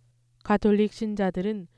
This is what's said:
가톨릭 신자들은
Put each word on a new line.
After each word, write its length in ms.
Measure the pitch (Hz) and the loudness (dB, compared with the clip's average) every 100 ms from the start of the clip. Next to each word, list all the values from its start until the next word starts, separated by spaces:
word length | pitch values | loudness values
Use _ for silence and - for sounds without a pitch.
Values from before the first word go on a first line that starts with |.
| _ _ _ _ | _ _ _ _
가톨릭 480 | - 208 214 208 208 | 0 2 4 4 2
신자들은 760 | - 220 208 190 185 196 214 170 | -2 -8 -2 -2 -2 -6 -6 -12